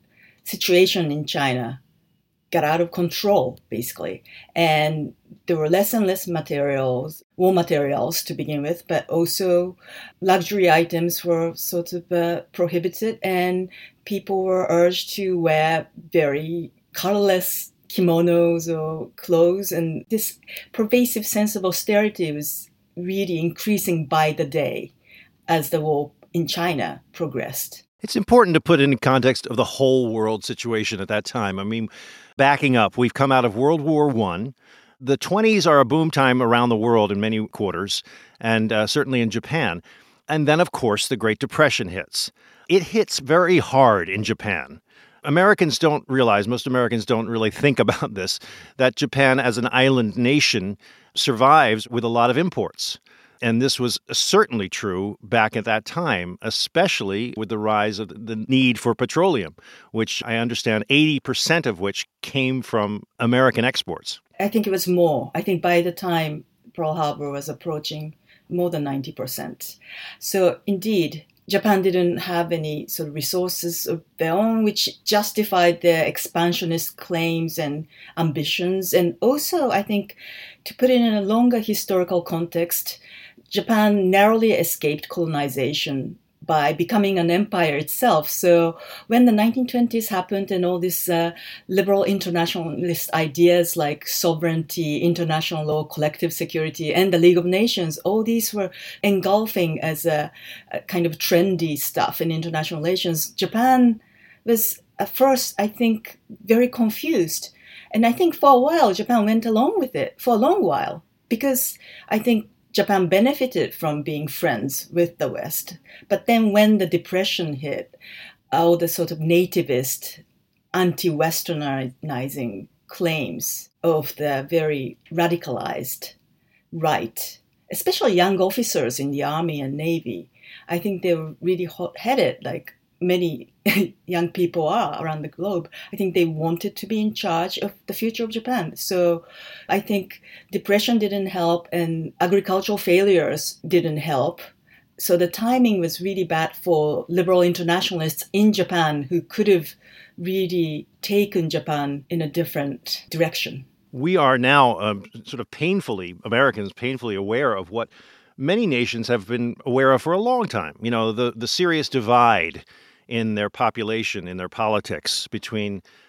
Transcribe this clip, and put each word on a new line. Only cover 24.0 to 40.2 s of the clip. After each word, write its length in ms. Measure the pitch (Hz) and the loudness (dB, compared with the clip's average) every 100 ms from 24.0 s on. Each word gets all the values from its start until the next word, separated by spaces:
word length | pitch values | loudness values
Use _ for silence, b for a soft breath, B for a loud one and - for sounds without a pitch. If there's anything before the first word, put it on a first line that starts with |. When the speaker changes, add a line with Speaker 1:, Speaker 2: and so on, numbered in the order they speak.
| 135 | 0
Speaker 1:
by 240 | 156 156 | 0 0
the 140 | 151 | 0
day 480 | 147 156 131 120 123 _ b b b _ - | -2 -2 -2 -4 -12 _ b b b _ -2
as 220 | 165 143 | -2 0
the 120 | 160 | -2
war 300 | 156 147 147 _ _ | 0 0 -2 _ _
in 140 | 170 156 | -4 -2
China 540 | 175 175 139 82 - _ | -2 -2 -2 -4 -8 _
progressed. 720 | - 151 127 127 - - - _ _ | -8 -6 -6 -8 -8 -10 -14 _ _
Speaker 2:
It's 140 | - | -6
important 400 | 226 - 240 190 | -4 6 6 8
to 60 | 160 | 4
put 180 | - 156 | 4 4
in 180 | 139 127 | 4 4
context 480 | 131 131 131 120 - | 4 4 4 2 -2
of 100 | 117 | -2
the 60 | 110 | -2
whole 360 | - 135 131 117 | 2 2 2 2
world 320 | 110 110 110 | -2 -2 -4
situation 560 | - 120 117 110 107 98 | -6 -8 -4 -4 -4 -6
at 60 | 98 | -4
that 160 | 107 | -4
time. 340 | - 123 101 95 | -4 -4 -4 -4
I 40 | |
mean, 260 | 101 113 110 B B B B B | -4 -4 -6 B B B B B
backing 380 | 139 139 143 | 4 4 4
up, 220 | 120 101 - | 4 4 2
we've 160 | 123 | 0
come 180 | - 135 | 2 2
out 140 | 131 | 4
of 120 | 120 104 | 2 2
World 240 | 143 165 | 2 2
War 260 | 147 151 147 | 2 2 2
One. 480 | 113 98 87 110 - b b b b | 2 -2 -4 -8 -12 b b b b
The 180 | 131 139 | -2 -2
twenties 500 | - 202 220 208 170 | 0 2 4 4 6
are 120 | 147 | 6
a 60 | |
boom 240 | 117 160 160 | 6 4 2
time 320 | 143 135 127 | 4 4 4
around 280 | 117 120 120 | 4 4 4
the 80 | 110 | 2
world 340 | 117 113 104 | 4 4 4
in 80 | 101 | 0
many 260 | 110 110 107 | -2 -2 -4
quarters, 520 | - 101 85 101 - - B B B | -4 -4 -4 -4 -6 -10 B B B
and, 320 | 113 110 110 | 0 2 2
uh, 160 | 110 107 | 0 0
certainly 340 | 147 135 127 | 0 0 0
in 80 | 113 | -2
Japan. 540 | 113 - 156 110 87 - b b b | -4 -4 -2 -2 -4 -10 b b b